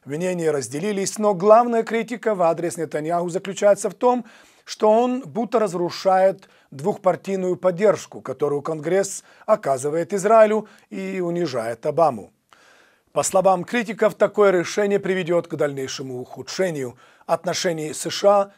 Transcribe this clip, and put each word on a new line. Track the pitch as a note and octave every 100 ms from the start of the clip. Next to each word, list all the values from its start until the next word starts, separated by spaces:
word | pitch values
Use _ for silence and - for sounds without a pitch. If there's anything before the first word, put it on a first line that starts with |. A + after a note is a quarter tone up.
мнения | B2+ D3 F#3 F3+ D#3+
разделились, | D3 A#2 C#3 G#3 G3 F#3 -
но | G#3
главная | F#3 G3+ A3 A#3+ A3+
критика | A3+ A3 A3 A#3+ A3+ G3
в |
адрес | E3 E3 E3+ E3+
Нетаньяху | D#3 D#3+ D3+ E3+ F3
заключается | F3 F#3+ F#3+ G3+ G3+ G#3
в |
том, | F3 B3 B3 - - _ _
что | - - G#3+
он | A3 B3 B3+
будто | E3 D3+ A#3 A#3
разрушает | G#3+ F3 F3 - F#3+ F#3+ F#3+ F#3 - _ _
двухпартийную | C3+ E3+ G3+ F#3 F3 - F#3+ F3+ F3+
поддержку, | F#3 E3+ G#3 D#3 - A#2
которую | A#2 B2+ C#3+ C#3+
Конгресс | D3 D#3 D3 F#3+ G3 - - _ -
оказывает | G#3+ D3 C3+ C#3+ D#3+ E3
Израилю, | G3+ G3 A3+ G#3+ G#3+ G#3+ - _
и | G3 F#3+ F#3+
унижает | F3 E3+ E3 B2+ A2+ A#2 D#3
Обаму. | D3 D#3 A2+ F2 _ _ _ _ _ _ _ _
По | D3
словам | C#3 F#3+ F#3 F3+
критиков, | E3+ A#3+ A3 G3+ G#3+
такое | - G#3 G#3 G3+
решение | F3+ E3 - G3+ G3+
приведет | F#3+ F#3+ E3 F3 E3
к | D3+
дальнейшему | D3 C#3 C3 - C3+ B2+
ухудшению | B2 C3 - - F#3 D3+ B2 A#2 _ _ -
отношений | E3 F3+ D#3+ F#3 D#3+ D3+
С | - E3
Ш | - G3+
А | G3+ G3+